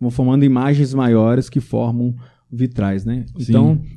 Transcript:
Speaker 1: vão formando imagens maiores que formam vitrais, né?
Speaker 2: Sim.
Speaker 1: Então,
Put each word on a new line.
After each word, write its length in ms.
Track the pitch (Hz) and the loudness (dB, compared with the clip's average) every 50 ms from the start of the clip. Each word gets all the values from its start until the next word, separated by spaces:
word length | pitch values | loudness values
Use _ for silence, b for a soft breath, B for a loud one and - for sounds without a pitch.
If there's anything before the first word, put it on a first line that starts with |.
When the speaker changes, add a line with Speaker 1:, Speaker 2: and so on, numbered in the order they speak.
Speaker 1:
vão 100 | 123 120 | -6 -4
formando 340 | 120 135 127 127 135 139 139 | -2 0 0 2 4 4 4
imagens 500 | 135 127 123 131 143 143 143 143 127 135 | 4 2 2 2 0 2 2 0 0 0
maiores 540 | 135 127 120 113 110 110 113 123 131 131 - | 0 2 4 4 4 4 4 2 0 -2 -2
que 120 | - 135 | -4 -6
formam 540 | - - 110 113 117 117 117 120 123 123 123 123 B B B B B _ | -4 -4 -4 -4 -2 -2 -2 -2 -4 -4 -4 -8 B B B B B _
vitrais, 540 | 123 117 131 127 120 113 101 98 98 98 98 | -6 -4 -4 -4 -2 -2 -2 -2 -2 -4 -4
né? 200 | 113 120 127 123 - - | -4 -6 -6 -8 -10 -12
Speaker 2:
Sim. 100 | 175 120 110 | -8 -2 2
Speaker 1:
Então, 320 | 113 113 113 156 160 151 - - - | 2 4 4 4 2 0 -4 -8 -14